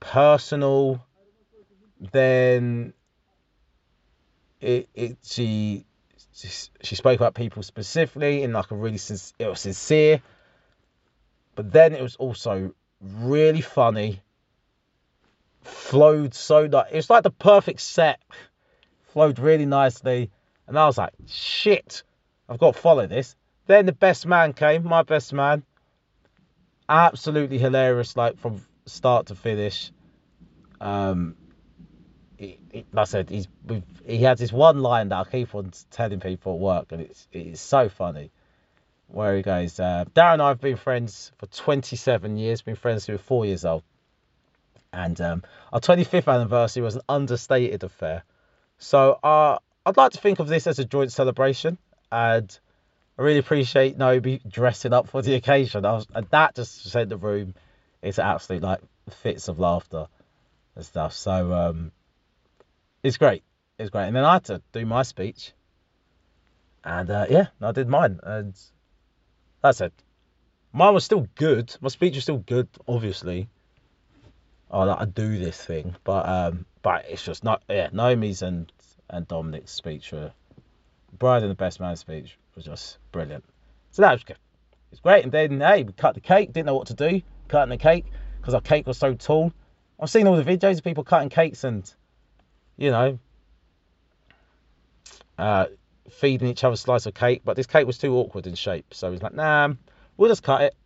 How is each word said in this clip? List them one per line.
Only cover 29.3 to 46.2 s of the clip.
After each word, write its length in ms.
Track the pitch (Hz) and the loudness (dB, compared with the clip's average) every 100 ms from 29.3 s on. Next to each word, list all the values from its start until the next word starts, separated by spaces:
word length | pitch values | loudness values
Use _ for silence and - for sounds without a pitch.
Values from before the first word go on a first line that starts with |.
| 98 | -8
finish. 560 | 117 107 104 - - - _ _ _ _ _ _ _ _ | -6 -4 -4 -6 -12 -18 _ _ _ _ _ _ _ _
Um, 560 | 101 101 98 90 82 - _ _ _ _ - _ _ _ _ - | -6 -4 -2 -2 -4 -8 _ _ _ _ -20 _ _ _ _ -20
he, 220 | 98 - _ | -20 -20 _
he, 140 | - - | -20 -6
like 100 | 107 | -2
I 20 | 104 | -2
said, 260 | 101 87 | -2 -4
he's, 160 | 101 95 _ - | -6 -10 _ -10
we've, 200 | 113 - - - | -10 -10 -18 -8
he 120 | 113 | 0
had 200 | 131 123 | 2 2
this 120 | 120 | -2
one 300 | 117 160 143 | 4 6 6
line 300 | 127 117 101 | 2 0 -2
that 160 | 95 - | -4 -6
I 40 | |
keep 240 | 127 120 104 | -6 -8 -10
on 160 | 95 - _ | -12 -16 _
telling 280 | - 113 98 | -8 -6 -6
people 360 | 95 92 98 85 | -8 -8 -8 -4
at 40 | |
work, 320 | 95 87 78 | -2 -2 -4
and 120 | 82 | -12
it's, 260 | 78 - _ | -14 -18 _
it's 280 | 90 82 80 | -16 -14 -16
so 280 | - 139 113 | 0 2 2
funny, 440 | - 87 76 73 _ _ _ _ _ _ _ _ | -2 -8 -8 -16 _ _ _ _ _ _ _ _
where 300 | - 104 98 | -6 -2 -2
he 60 | |
goes, 360 | 98 90 87 - | -2 -4 -4 -4
uh, 280 | 90 87 87 - | -4 -4 -2 2
"Darren 200 | 170 160 | 2 2
and 80 | |
I 60 | 143 | 0
have 120 | 123 | -2
been 160 | 139 117 | -4 -6
friends 540 | - 123 117 - - _ | -4 -6 -6 -12 -20 _
for 80 | 101 | -20
twenty-seven 920 | - - 139 - 120 - 113 101 107 | -8 -2 -2 -4 -6 -2 -2 -2 -6
years, 240 | 110 113 | -4 -6
been 120 | - 113 | -8 -8
friends 300 | 120 110 - | -4 -4 -6
since 40 | |
we 60 | 104 | -10
were 40 | |
four 280 | - 127 104 | -4 -2 -2
years 180 | 90 85 | -4 -4
old. 200 | 80 - _ _ _ _ _ _ _ _ _ _ | -4 -6 _ _ _ _ _ _ _ _ _ _
And, 280 | 90 87 85 | -10 -8 -6
um, 220 | 85 85 - - - | -6 -6 -10 -20 -10
our 80 | 120 | -2
twenty-fifth 460 | - 180 - 180 | 2 2 2 0